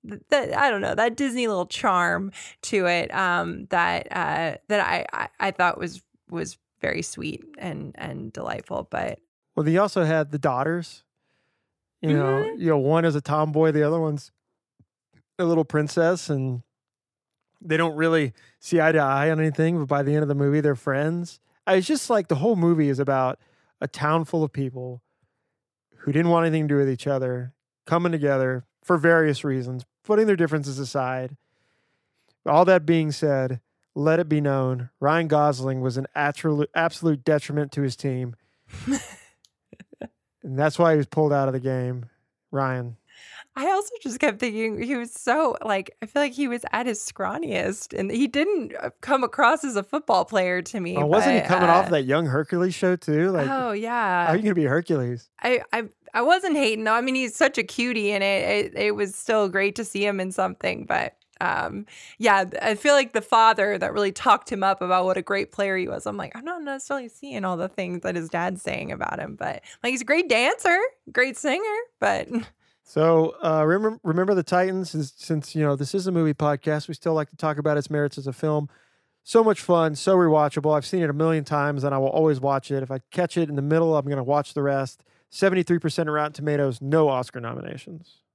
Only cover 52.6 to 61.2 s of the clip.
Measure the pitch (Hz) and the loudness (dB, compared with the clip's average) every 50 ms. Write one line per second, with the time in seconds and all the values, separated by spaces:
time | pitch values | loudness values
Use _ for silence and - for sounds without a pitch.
52.6 | 180 190 170 - - 185 180 175 - - 151 151 170 190 185 170 143 131 - 269 | 0 0 0 0 0 0 0 0 -2 -2 0 2 2 2 2 0 0 0 -2 -2
53.6 | 254 240 208 208 220 226 240 240 226 196 180 175 175 165 160 196 214 214 196 175 | -2 -2 -4 -4 -4 -4 -2 -2 0 0 2 2 2 2 2 2 2 0 2 2
54.6 | 151 131 135 165 175 - 170 143 123 120 123 117 - _ _ - - 240 254 240 | 2 2 2 0 0 0 -2 -2 0 -4 -6 -8 -12 _ _ -4 -2 0 0 0
55.6 | - - - 226 226 - _ _ _ - - 220 240 294 349 370 370 381 302 302 | -2 -4 -6 -6 -6 -6 _ _ _ -6 -4 0 2 2 2 2 2 0 0 2
56.6 | 277 226 220 220 220 214 220 233 247 262 262 262 254 233 - - - 269 277 - | 2 0 0 0 0 0 0 2 0 0 -2 -2 -4 -4 0 0 0 2 2 0
57.6 | 226 - - - 240 247 247 226 208 202 208 196 196 196 196 196 - 175 208 208 | -4 -4 -4 -4 -2 -2 -2 -2 -2 -2 -2 0 0 0 0 0 0 0 0 0
58.6 | - - - - 202 208 208 208 208 190 196 - - - 220 220 208 190 175 196 | -2 -2 -4 -2 -2 -2 0 -2 -4 -6 -6 -10 -4 0 2 2 2 2 0 0
59.6 | 196 202 202 - 226 - - 196 202 208 202 190 185 190 185 - 190 185 185 _ | 0 0 -2 -4 -10 -6 -4 -2 -2 -2 -2 -2 -4 -4 -2 -2 -2 -2 -4 _
60.6 | - 185 185 - - - - - - - _ _ | -4 -4 -4 -6 -4 -2 -2 -2 -2 -4 _ _